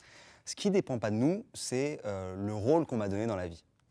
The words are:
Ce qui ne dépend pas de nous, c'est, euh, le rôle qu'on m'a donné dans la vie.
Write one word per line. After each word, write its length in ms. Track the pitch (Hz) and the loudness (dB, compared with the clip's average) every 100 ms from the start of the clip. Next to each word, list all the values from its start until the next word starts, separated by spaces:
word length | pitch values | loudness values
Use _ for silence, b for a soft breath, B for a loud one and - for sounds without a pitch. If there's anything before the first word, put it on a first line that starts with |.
| B B B B | B B B B
Ce 120 | - - | -12 -2
qui 120 | 208 | 2
ne 40 | |
dépend 260 | 190 - 120 | 2 2 -2
pas 120 | 107 | 0
de 40 | 107 | 2
nous, 300 | 139 196 - | 2 2 -4
c'est, 480 | - - 127 143 151 | -10 -4 -2 0 -2
euh, 320 | 104 98 92 92 | -6 -6 -6 -6
le 180 | 101 | -4
rôle 320 | 107 110 165 147 | 0 4 4 4
qu'on 120 | 120 | -2
m'a 100 | 101 | 0
donné 180 | 98 113 | 0 0
dans 120 | 98 | -2
la 100 | 90 | -4
vie. 160 | 85 - _ _ | -8 -18 _ _